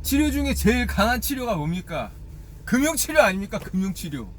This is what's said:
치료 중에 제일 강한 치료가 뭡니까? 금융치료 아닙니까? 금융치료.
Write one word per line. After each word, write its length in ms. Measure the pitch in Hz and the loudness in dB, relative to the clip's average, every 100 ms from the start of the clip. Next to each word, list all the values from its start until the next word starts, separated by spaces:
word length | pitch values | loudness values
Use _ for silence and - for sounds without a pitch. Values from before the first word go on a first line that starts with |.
치료 300 | - 277 302 | 0 2 2
중에 220 | 277 277 | 2 0
제일 340 | - 196 247 233 | 2 4 4 2
강한 340 | - 220 247 | 2 2 2
치료가 340 | - 262 240 175 | 0 -2 -2 -2
뭡니까? 560 | 151 180 - 151 104 - - - - - - | -2 -4 -4 -8 -8 -10 -14 -14 -16 -12 0
금융치료 560 | 247 294 320 - 302 | 2 2 0 2 6
아닙니까? 380 | 220 190 196 214 | 6 4 -4 -6
금융치료. 680 | - 185 190 180 165 139 98 | -4 -2 -2 -4 -6 -8 -8